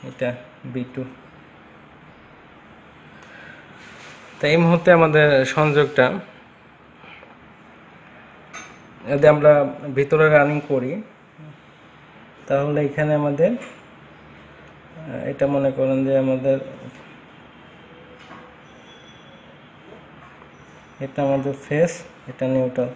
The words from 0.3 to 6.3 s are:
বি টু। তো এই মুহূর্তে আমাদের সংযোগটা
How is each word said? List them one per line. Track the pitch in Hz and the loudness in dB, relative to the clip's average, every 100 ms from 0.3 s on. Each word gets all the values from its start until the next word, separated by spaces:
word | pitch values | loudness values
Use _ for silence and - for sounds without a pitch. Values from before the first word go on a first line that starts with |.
| 120 - - 131 | -8 -16 -20 -12
বি | 127 123 | -12 -10
টু। | - 127 - - - - - - - - - - - - - - - - - - - - - - - - - - - - - - - - - | -12 -14 -16 -20 -20 -20 -20 -20 -20 -20 -20 -20 -20 -20 -20 -20 -20 -20 -20 -20 -20 -20 -20 -20 -20 -20 -20 -20 -20 -20 -20 -20 -20 -20 -6
তো | 147 | 0
এই | 165 | 2
মুহূর্তে | 170 170 170 170 | 4 2 4 4
আমাদের | 160 151 151 139 131 - | 6 4 4 4 0 0
সংযোগটা | 151 143 143 143 127 - - | 2 2 0 2 0 0 -10